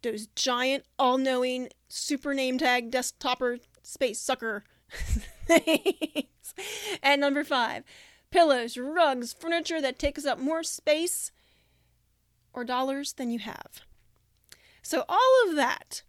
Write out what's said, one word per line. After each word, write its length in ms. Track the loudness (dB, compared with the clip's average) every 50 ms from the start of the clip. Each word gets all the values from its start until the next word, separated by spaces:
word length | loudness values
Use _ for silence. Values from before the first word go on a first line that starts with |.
Those 260 | -4 -6 -6 -6 -10 -10 _
giant, 500 | -4 0 0 0 0 2 0 0 -2 -4 _ _ _
all-knowing, 720 | 2 4 4 2 2 2 2 2 0 0 0 -2 -4 -8 -12 _ _ _
super 460 | -10 -8 -4 -4 -4 -4 -2 -4 -2
name 240 | 0 0 0 0 0
tag, 340 | 2 2 2 2 0 -2
desktopper, 680 | -4 -2 -2 -2 -8 _ -4 -4 -2 0 0 -2 -2 -4 _ _ _ _ _
space 360 | -20 -4 -2 -2 -2 -2 -4
sucker 440 | -2 -4 -4 -2 -2 -6 -6 -6 -8 _ _ _ _ _
<laughs> 0 | -10 -8 -4 -2 -2 -2 -2 -6 -16 -14 2 6
things. 1040 | 6 6 6 4 0 2 2 -2 -2 -2 -6 -6 _ -6 -8 _ _ _ _ -20 -16 -14 -12 -12 -12 -10 -8 -8 -8 -2
And 200 | 2 2 2 4
number 220 | 2 2 0 0 -2
five, 400 | 0 0 0 0 -2 -4 -8 -12 _ -20 -20 -20 -20 _ _ _ _
pillows, 460 | 4 4 6 6 4 2 0 -4 -8 -8
rugs, 560 | -8 -4 2 4 4 4 4 0 -4 -10 -10
furniture 480 | _ -4 -2 -2 -2 -2 -2 -4 -2
that 180 | -2 -2 -4 _
takes 260 | -4 -4 -4 -2 -4
up 140 | -4 -4 -2
more 240 | -2 -2 -2 -2 -4
space 680 | -6 -8 -6 _ 0 0 2 0 -2 -4 -6 -8 -10 _ _ _ _ _ _ _ _ _ _ _ _ _ _ _ _ _ _ _ _ _ _ _ _
or 120 | _ -10 -6
dollars 500 | -2 -2 0 0 0 -2 -4 -6 -8 -8
than 180 | -6 -4 -4
you 80 | -4 -4
have. 420 | -6 -8 -12 -12 -16 -18 -20 -20 -20 _ -20 _ _ _ _ _ _ _ _ _ _ _ -20 _ _ _ _ _
So 240 | _ -4 -2 -2 -2 2
all 400 | 2 4 6 8 8 8 6 4
of 80 | 2
that 480 | 2 0 0 0 -4 -8 _ -16 -16 -16